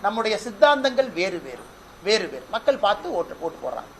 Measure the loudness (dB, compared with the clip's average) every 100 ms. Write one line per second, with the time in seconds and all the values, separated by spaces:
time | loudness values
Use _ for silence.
0 | -2 0 -2 -2 -4 6 6 6 2 0
1 | -2 0 -4 -4 -10 -14 -16 -20 -20 -10
2 | 0 0 0 -8 -6 -2 0 2 2 0
3 | -2 -4 -4 -6 -8 -6 -8 -8 -10 -18